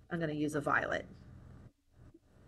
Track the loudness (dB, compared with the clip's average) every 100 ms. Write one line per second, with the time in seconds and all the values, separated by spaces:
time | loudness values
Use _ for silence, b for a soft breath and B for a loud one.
0 | -6 0 0 2 2 2 4 4 4 0
1 | -2 -10 -16 -16 -16 -16 -18 -20 _ -20
2 | -20 -20 _ -20